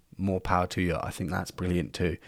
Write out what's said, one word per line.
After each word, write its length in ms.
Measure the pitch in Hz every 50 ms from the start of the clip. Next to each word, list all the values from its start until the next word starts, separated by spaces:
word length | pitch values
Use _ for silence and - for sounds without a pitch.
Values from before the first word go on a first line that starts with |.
| _ _ - -
more 220 | 95 98 92 92
power 260 | - - 95 90 90
to 160 | - - 98 92
you. 160 | 87 80 - -
I 80 | -
think 200 | - - 98 76
that's 200 | 90 95 92 -
brilliant 440 | - - 92 90 90 87 82 - -
too. 240 | - 90 82 78 - -